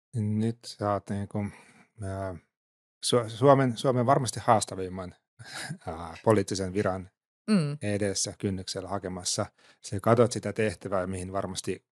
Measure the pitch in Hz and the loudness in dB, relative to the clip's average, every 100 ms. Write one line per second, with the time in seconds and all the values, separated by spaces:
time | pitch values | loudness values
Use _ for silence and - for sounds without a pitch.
0 | _ 117 107 107 113 117 - - 104 101 | _ -4 0 0 0 -4 -10 -6 -2 -2
1 | - 101 98 107 101 - - - _ - | -2 -6 -4 -6 -6 -8 -20 -20 _ -12
2 | 98 98 95 85 _ _ _ _ _ _ | -8 -6 -6 -8 _ _ _ _ _ _
3 | - 123 113 110 143 135 131 110 139 123 | 0 0 0 4 6 8 6 0 0 2
4 | 120 147 117 - - 110 - 95 92 92 | 4 4 2 -2 4 4 4 -6 -6 -6
5 | 92 - _ - - - - 170 - 80 | -10 -14 _ -20 -16 -12 -10 -10 -10 -8
6 | 85 82 - 104 98 95 95 92 101 92 | -10 -2 4 4 4 -2 -2 0 0 -2
7 | 90 _ _ _ - 208 147 147 104 101 | -6 _ _ _ 0 2 2 -2 -2 0
8 | 101 95 - - 104 95 92 98 92 98 | -2 -2 -4 -4 -4 -4 -6 -8 -6 -6
9 | 92 90 90 - 101 _ _ _ - 101 | -6 -6 -4 -4 -4 _ _ _ -8 -2
10 | - 113 113 107 104 101 110 104 98 95 | 4 6 6 2 -4 -2 -2 -2 -4 -2
11 | 90 95 92 98 95 92 - 92 _ | -2 -4 -6 -6 -6 -6 -6 -8 _